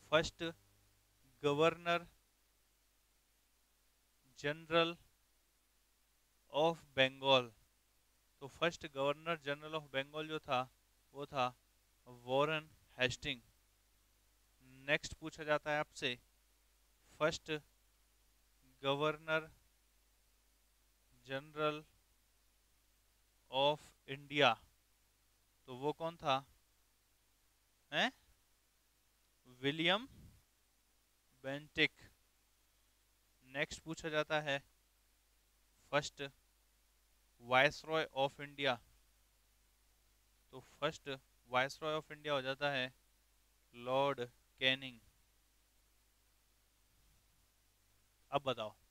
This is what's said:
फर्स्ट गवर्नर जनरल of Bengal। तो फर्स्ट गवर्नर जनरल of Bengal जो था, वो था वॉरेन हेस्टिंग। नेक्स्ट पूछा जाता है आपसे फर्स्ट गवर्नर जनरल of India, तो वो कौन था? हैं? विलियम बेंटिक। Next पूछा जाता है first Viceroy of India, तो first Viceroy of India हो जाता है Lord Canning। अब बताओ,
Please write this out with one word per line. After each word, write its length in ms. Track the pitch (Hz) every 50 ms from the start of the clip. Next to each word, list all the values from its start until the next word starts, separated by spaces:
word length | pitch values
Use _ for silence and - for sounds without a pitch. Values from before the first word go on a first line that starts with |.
| - -
फर्स्ट 300 | 151 160 160 113 - - 170 165 165 _ _ _ _ _ _ _ _ _ _ _ _ _ _ _ _ _
गवर्नर 640 | 147 143 143 147 160 165 165 170 175 170 170 170 170 - - _ _ _ _ _ _ _ _ _ _ _ _ _ _ _ _ _ _ _ _ _ _ _ _ _ _ _ _ _ _ _ _ _ _ _ _ _ _ _ _ _ _ 135 123 -
जनरल 580 | 143 143 156 165 165 151 165 170 165 170 170 - - _ _ _ _ _ _ _ _ _ _ _ _ _ _ _ _ _ _ _ _ _ _ _ _ _ _ _ _ -
of 300 | - 143 160 170 165 - - - 131 135
Bengal। 500 | 131 131 135 135 135 139 135 127 123 113 - _ _ _ _ _ _ _ _ _ _ _ _ _ _ _ _ -
तो 60 | 139 131
फर्स्ट 360 | - - 160 170 - - - 156 139
गवर्नर 440 | 135 139 143 147 156 160 170 165 151 139
जनरल 340 | 143 143 151 151 156 160 156
of 100 | 147 135 135
Bengal 340 | 135 139 147 151 156 156 156
जो 100 | 156 156
था, 200 | - 151 131 127 127 127 _ _ _ _ _ _ _ _ 135
वो 120 | 139 143
था 200 | - 147 135 123 127 123 _ _ _ _ _ _ _ _ _ _
वॉरेन 600 | 123 123 120 120 123 131 139 147 156 160 151 156 - - - - _ - 127
हेस्टिंग। 420 | 127 123 - - - 147 131 117 - _ _ _ _ _ _ _ _ _ _ _ _ _ _ _ _ _ _ _ _ _ _ _ 131 131 131 131 135 143
नेक्स्ट 260 | 151 160 - - -
पूछा 300 | - 156 160 - 165 151
जाता 260 | 151 151 147 - 151
है 80 | 147 151
आपसे 380 | 151 - - - 151 127 123 120 - _ _ _ _ _ _ _ _ _ _ _ _ _ _ _ _ - - -
फर्स्ट 300 | 151 165 - - - 160 156 147 - _ _ _ _ _ _ _ _ _ _ _ _ _ _ _ _ _ _ _ _ _ _ _
गवर्नर 640 | 135 139 139 143 151 156 151 156 160 160 156 160 156 160 - _ _ _ _ _ _ _ _ _ _ _ _ _ _ _ _ _ _ _ _ _ _ _ _ _ _ _ _ _ _ _ 127 123 117
जनरल 560 | 127 135 135 151 156 147 151 151 151 151 151 156 - _ _ _ _ _ _ _ _ _ _ _ _ _ _ _ _ _ _ _ _ _ _ _ _ _ _ _ _ _ _ _ -
of 300 | 127 131 143 147 151 - - - - _ _ 135
India, 460 | 135 143 143 139 143 147 139 120 113 - - - _ _ _ _ _ _ _ _ _ _ _ _ _ _ _ _ _ _ _ 131
तो 60 | 127
वो 160 | 123 139 151
कौन 240 | 151 - 165 165 170
था? 180 | - 160 147 135 135 131 - _ _ _ _ _ _ _ _ _ _ _ _ _ _ _ _ _ _ _ _ _ _ _ _ _ _ _ -
हैं? 180 | 143 165 214 262 - _ _ _ _ _ _ _ _ _ _ _ _ _ _ _ _ _ _ _ _ _ _ _ _ _ _ 127 123 123
विलियम 480 | 131 139 156 160 165 175 190 220 269 - - - - - - - _ _ _ _ _ _ _ _ _ _ _ _ _ _ _ _ _ _ _ _ 131
बेंटिक। 480 | 135 139 147 151 147 - 156 151 - - - - - _ _ _ _ _ _ _ _ _ _ _ _ _ _ _ _ _ _ _ _ _ _ _ _ _ _ 131
Next 340 | 131 135 143 156 - - -
पूछा 280 | - 156 165 - 165 160
जाता 320 | 151 151 151 - 156 151
है 180 | 151 143 139 139 - _ _ _ _ _ _ _ _ _ _ _ _ _ _ _ _ _ _ _ _ _ _ _ _ _
first 300 | 139 147 143 - - - 139 139 - _ _ _ _ _ _ _ _ _ _ _ _ _ _ _ _ _ _ _ _ -
Viceroy 600 | 120 120 127 127 139 151 - - - 160 160 160 151 - 139
of 160 | 135 135 139 - 147
India, 360 | 143 143 143 139 139 135 120 - - - _ _ _ _ _ _ _ _ _ _ _ _ _ _ _ _ _ _ _ _ _ _ _ _ _ _ _ _ _ _ _ _
तो 80 | 131 131 - - - -
first 280 | 143 160 160 - - 143 135 131 _ _ _ _ _ 120
Viceroy 440 | 127 127 135 135 - - 160 156 156 156
of 140 | - - 151
India 140 | 151 147 147
हो 120 | 143 135
जाता 280 | 127 135 139 - 147 143
है 220 | 139 127 127 131 - _ _ _ _ _ _ _ _ _ _ _ _ _ _ _ 120
Lord 460 | 120 120 127 131 135 139 139 131 123 120 120 - _ _ _ _ -
Canning। 380 | 131 131 131 135 135 131 120 113 - _ _ _ _ _ _ _ _ _ _ _ _ _ _ _ _ _ _ _ _ _ _ _ _ _ _ _ _ _ _ _ _ _ _ _ _ _ _ _ _ _ _ _ _ _ _ _ _ _ _ _ _ _ _ _ _ _ _ _ _ _ _ _ _ -
अब 120 | 139 143
बताओ, 320 | 139 135 120 117 107 104 - _ _ _